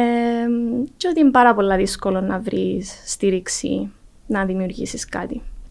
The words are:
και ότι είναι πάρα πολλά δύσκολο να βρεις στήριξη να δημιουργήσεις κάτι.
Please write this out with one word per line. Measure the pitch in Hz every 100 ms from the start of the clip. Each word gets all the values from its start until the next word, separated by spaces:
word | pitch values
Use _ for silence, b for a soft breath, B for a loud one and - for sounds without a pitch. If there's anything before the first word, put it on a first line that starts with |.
| 240 233 233 233 233 240 233 240 285 -
και | 359
ότι | 320
είναι | 285
πάρα | 247 247
πολλά | 208 196 190
δύσκολο | 196 - 196 190
να | 190 185
βρεις | 220 190 185 185 196 - -
στήριξη | - 196 185 185 - 196 190 202 - - _ -
να | 208 190
δημιουργήσεις | 185 185 226 - - -
κάτι. | - 180 240 - - -